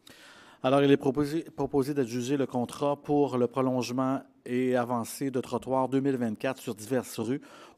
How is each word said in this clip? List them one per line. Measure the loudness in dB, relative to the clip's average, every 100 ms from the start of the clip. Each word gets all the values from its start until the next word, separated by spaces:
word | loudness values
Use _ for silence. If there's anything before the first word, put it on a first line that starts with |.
| -20 -20 -20 -20 -20 -2
Alors, | 4 6
il | 8
est | 6
proposé, | 6 0 0 -2
proposé | -6 -6 -2 0 0
d'adjuger | -2 -2 -2 -2 -2
le | 0
contrat | -2 -4 -2 -2 -2
pour | 0 2 2 0
le | -2
prolongement | 0 0 0 -2 -2 -2 -2 -6 _ -6
et | -2 2 0
avancée | 0 -2 -4 -6 -4
de | -4
trottoir | -4 -6 -2 0 2
deux | 0
mille | 0 0
vingt-quatre | -2 -4 -6 -6
sur | -8
diverses | -10 -4 -4 -4 -6
rues, | -4 -4 -8 -20 -20